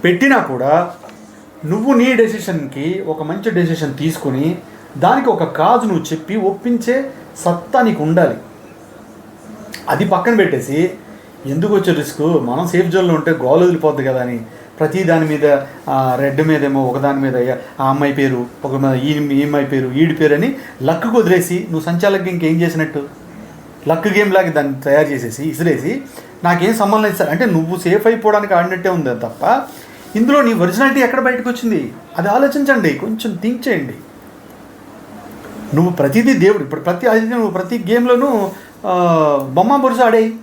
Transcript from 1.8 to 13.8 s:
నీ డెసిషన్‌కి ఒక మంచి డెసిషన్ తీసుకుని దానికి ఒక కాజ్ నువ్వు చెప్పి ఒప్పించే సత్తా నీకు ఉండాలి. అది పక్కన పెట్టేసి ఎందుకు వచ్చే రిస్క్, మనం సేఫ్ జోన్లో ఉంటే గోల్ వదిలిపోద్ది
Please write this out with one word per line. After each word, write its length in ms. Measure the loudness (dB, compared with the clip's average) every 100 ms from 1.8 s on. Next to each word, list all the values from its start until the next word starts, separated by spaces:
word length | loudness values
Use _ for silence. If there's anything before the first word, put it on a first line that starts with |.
| 0
నీ 200 | 2 2
డెసిషన్‌కి 920 | 2 2 0 -6 -6 -6 -6 -4 -4 -6
ఒక 160 | -6
మంచి 280 | -6 -4 -2
డెసిషన్ 460 | 0 0 -2 -4 -2
తీసుకుని 600 | -4 -2 -4 -2 -2 -4 -10 -20 -16 -2
దానికి 320 | 0 2 0
ఒక 140 | 0
కాజ్ 440 | -2 0 2 2 2
నువ్వు 160 | -2
చెప్పి 320 | -4 -8 -4 -2
ఒప్పించే 760 | -2 -2 -2 -2 0 -2 -4 -12 -20 -6
సత్తా 440 | -4 -4 -2 0
నీకు 220 | 2 0
ఉండాలి. 340 | 0 2 2 0 -14 -20 -20 -20 -20 -20 -20 -20 -20 -20 -20 -20 -16 -14 -6
అది 180 | -2 0
పక్కన 280 | 0 0 0
పెట్టేసి 560 | 2 0 -2 -2 -2 -4 -20 -20 -20 -16 -6
ఎందుకు 300 | -2 2 2
వచ్చే 180 | 2
రిస్క్, 280 | 0 -2 -2
మనం 460 | 0 0 0 -2 0
సేఫ్ 200 | 0 2
జోన్లో 260 | 2 2
ఉంటే 180 | 2 0
గోల్ 320 | 0 2 4
వదిలిపోద్ది 400 | 4 2